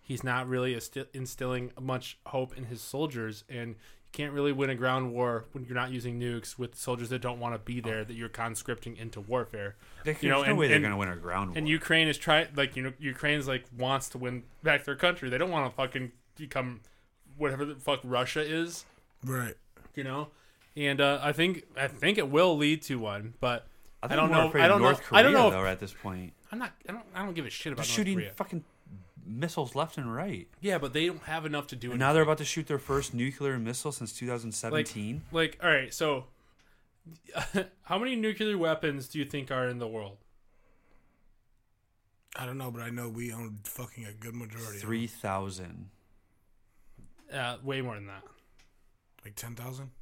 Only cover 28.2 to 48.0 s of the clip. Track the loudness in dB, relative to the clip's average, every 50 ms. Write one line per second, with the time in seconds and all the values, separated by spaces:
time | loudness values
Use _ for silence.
28.2 | -2 -4 -6 -6 -6 -4 -4 -8 -8 -8 _ _ _ -20 -18 -18 -18 -20 _ -20
29.2 | -14 -10 -6 -4 -4 -2 -2 -2 -4 -2 -2 -2 -2 -2 -4 -6 -6 -4 -4 -4
30.2 | -4 -4 -6 -8 -10 -14 -16 -6 -2 0 0 0 0 0 0 2 0 0 0 -4
31.2 | -8 -6 -6 -4 -4 -2 -4 -4 -4 -6 -10 -8 -8 -4 0 2 4 6 8 8
32.2 | 8 6 4 2 0 -2 -2 -4 -2 -2 -2 -2 0 0 0 0 0 0 -2 0
33.2 | 0 0 -2 -2 -2 -2 0 0 -2 -2 -4 -4 -4 -6 -6 -6 -8 -8 -8 -8
34.2 | -6 -4 -4 -4 -4 -6 -6 -6 -4 0 0 0 0 -2 -4 -6 -6 -4 -6 -8
35.2 | -8 -4 0 0 0 0 -2 0 2 4 4 4 2 -2 -4 -2 0 0 0 -2
36.2 | -4 -10 _ _ _ _ _ _ _ _ _ _ _ _ _ _ _ -20 -20 -20
37.2 | _ -8 -6 -6 -6 -2 -2 -2 -2 -2 -10 _ _ -2 -2 0 0 0 0 0
38.2 | 0 0 0 0 0 0 2 2 2 2 2 2 0 -2 -2 -2 -6 -6 -4 -4
39.2 | -4 -4 -4 -6 -4 -2 -2 0 0 -2 -2 -4 -6 -6 -6 -6 -8 -8 -12 -16
40.2 | _ _ _ _ _ _ _ _ _ _ _ _ _ _ _ -20 _ _ _ _
41.2 | _ _ _ _ _ _ _ _ _ _ _ _ _ _ _ _ _ _ _ _
42.2 | _ _ -10 -10 -8 -6 -6 -6 -8 -8 -8 -8 -8 -8 -6 -6 -6 -6 -6 -6
43.2 | -8 -8 -8 -8 -10 -10 -10 -12 -12 -12 -10 -10 -12 -12 -12 -14 -14 -14 -14 -14
44.2 | -14 -12 -10 -10 -10 -10 -12 -12 -10 -10 -10 -8 -4 -2 -2 -2 -2 -4 -6 -6
45.2 | -4 -2 -2 -2 -2 -4 -8 -8 -10 -12 -12 -14 -14 -16 -18 _ _ _ _ -20
46.2 | _ _ _ _ _ _ _ _ _ _ _ _ -20 -20 -20 -20 -20 -20 -20 -20
47.2 | -18 -10 -6 -4 -4 -4 -4 -6 -6 -4 -4 -2 -2 -4 -6 -8